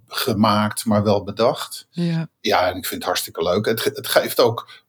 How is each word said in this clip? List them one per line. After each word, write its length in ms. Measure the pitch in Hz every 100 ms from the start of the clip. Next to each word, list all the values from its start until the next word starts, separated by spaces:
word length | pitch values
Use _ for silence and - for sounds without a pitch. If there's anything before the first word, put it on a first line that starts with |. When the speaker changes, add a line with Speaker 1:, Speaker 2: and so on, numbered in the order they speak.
| _
Speaker 1:
gemaakt, 760 | - - 104 110 104 107 -
maar 180 | - 107
wel 200 | 104 101
bedacht. 640 | 98 104 117 151 - - -
Speaker 2:
Ja. 380 | - 175 165 160 _
Speaker 1:
Ja, 300 | 208 95 90
en 60 | 92
ik 100 | -
vind 140 | 92
het 40 |
hartstikke 380 | 92 87 - -
leuk. 240 | 85 90 107
Het 140 | 113
ge-, 100 | -
het 120 | - -
geeft 320 | - 104 -
ook 420 | 123 113 - -